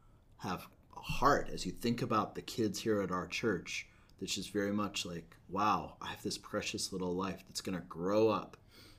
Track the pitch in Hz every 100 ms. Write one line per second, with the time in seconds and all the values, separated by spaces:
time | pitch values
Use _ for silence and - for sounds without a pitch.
0 | - - - - 104 90 - - - -
1 | - - 135 135 - 80 92 - 120 120
2 | 117 110 95 - - - 107 92 113 104
3 | 95 90 85 - 117 87 - - - -
4 | - - 95 - 87 101 101 101 101 -
5 | 90 87 - - - 92 104 90 76 -
6 | - - 104 - - 107 92 104 - 92
7 | 90 90 95 95 - - - 90 - 82
8 | 92 104 110 98 - - - - -